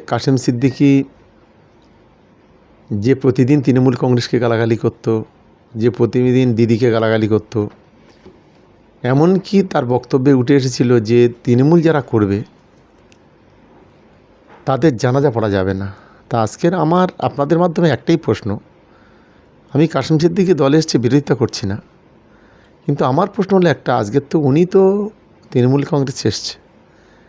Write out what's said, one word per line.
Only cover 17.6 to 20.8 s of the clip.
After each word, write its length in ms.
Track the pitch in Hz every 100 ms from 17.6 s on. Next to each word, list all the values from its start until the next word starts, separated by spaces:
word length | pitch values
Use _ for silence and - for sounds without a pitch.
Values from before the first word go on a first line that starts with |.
| 180 160 165
একটাই 280 | 127 - 165
প্রশ্ন, 420 | 139 110 101 101 _ _ _ _ _ _ _ _ _ _ _
আমি 140 | 139 131
কাসেম 320 | - 123 156
সিদ্দিকী 340 | 165 180 185
দলে 240 | 156 135
এসছে 200 | 156